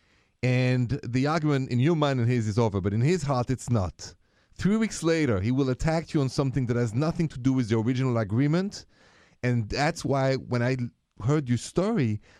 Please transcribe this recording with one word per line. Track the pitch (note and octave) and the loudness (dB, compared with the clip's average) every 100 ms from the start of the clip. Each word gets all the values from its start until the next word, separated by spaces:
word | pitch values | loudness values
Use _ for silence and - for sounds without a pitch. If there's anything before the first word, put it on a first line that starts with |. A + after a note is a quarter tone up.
| _ _ _ _ | _ _ _ _
And | B2+ B2 B2+ B2+ A#2+ C#3 | 0 2 2 2 0 -2
the | B2 B2 C#3 | -2 0 0
argument | E3 D3+ C#3 C3 | 0 2 0 0
in | A#2+ | 2
your | C#3+ E3+ | 2 2
mind | D3 C3 | 2 2
and | A#2 | 2
his | B2 G#2+ | 2 0
is | G#2 | 2
over, | A#2 G2 | 0 0
but | F#2+ | 0
in | G#2 | 2
his | C3+ F#3 | 2 2
heart, | C3+ B2+ B2 | 0 -2 -2
it's | B2+ - | -4 -2
not. | A#2 F2+ - - - _ _ _ | 0 -2 -6 -16 -20 _ _ _
Three | - F3+ A3 | -2 0 2
weeks | A3 - | 0 -2
later, | D#3+ E3 C#3+ G2 | 0 2 2 2
he | G2+ | 0
will | C3 C3 | 0 0
attack | B2+ D#3+ D#3+ D#3 | 0 0 -2 -2
you | D#3 | 0
on | C3+ | 0
something | - C3+ B2+ A#2+ | 0 -2 0 0
that | A#2+ | 0
has | A#2+ | 0
nothing | A2+ D#3 E3+ D#3+ | 0 -2 0 -2
to | B2+ | -2
do | B2 | 0
with | C3 A2 | 0 2
the | A2+ | 0
original | A2 B2+ C3 A#2 | 0 0 0 0
agreement. | G#2 A2 C#3+ E3 G3 - - _ _ _ _ _ | 0 0 2 0 -2 -8 -18 _ _ _ _ _
And | B2 A#2+ G#2 | -2 0 -2
that's | A2 D3 E3 - | -2 -2 -2 -2
why | C3+ C3+ C3+ | 0 0 -2
when | - B2 | -2 -2
I | A#2+ C3 | 0 -2
l-, | A#2+ - _ - G#2+ | -4 -10 _ -6 0
heard | D3+ B2+ | 0 2
your | A#2+ | -2
story, | - - G3 A#3 A#2+ G#2 - - | -2 -2 0 0 0 -2 -6 -20